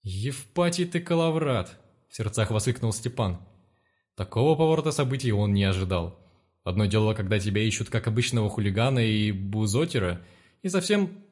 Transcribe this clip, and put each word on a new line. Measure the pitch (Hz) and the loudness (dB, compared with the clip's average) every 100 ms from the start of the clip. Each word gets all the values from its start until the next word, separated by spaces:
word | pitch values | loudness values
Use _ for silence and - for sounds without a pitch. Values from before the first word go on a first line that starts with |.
«Евпатий | 98 95 123 135 - 175 175 175 | -6 -6 -6 -8 -8 0 0 0
ты | 175 170 | -2 -2
коловрат!» — | 170 170 165 160 147 117 87 - _ _ _ | 0 2 2 0 0 0 -2 -12 _ _ _
в | |
сердцах | - 104 - 104 | -6 -4 0 0
воскликнул | 107 127 120 113 | 2 0 0 -2
Степан. | 104 123 - 101 87 - _ _ _ _ _ _ | -2 -6 -2 -2 -4 -10 _ _ _ _ _ _
Такого | - 95 117 143 | -10 -4 2 2
поворота | 156 160 160 156 | 4 4 2 0
событий | 147 131 131 123 | 0 0 0 0
он | 101 104 | 2 2
не | 101 | 4
ожидал. | 98 95 92 90 82 - _ _ _ _ | 4 2 0 -2 -2 -10 _ _ _ _
Одно | - 92 | -4 0
дело, | 104 107 107 | 2 2 2
когда | 107 95 107 | 0 0 0
тебя | 101 101 | 0 0
ищут | 110 - - | 0 -2 -4
как | 113 113 | -2 0
обычного | 110 120 120 104 | 0 0 0 0
хулигана | - 101 98 123 127 | 0 0 2 2 2
и | 113 107 104 | 2 2 0
бузотера, | 95 98 107 107 113 170 131 90 87 - - _ _ | -2 -4 -2 0 0 0 0 -2 -4 -12 -20 _ _
и | 190 | -4
совсем | 185 180 208 185 - - | -2 0 0 0 -6 -20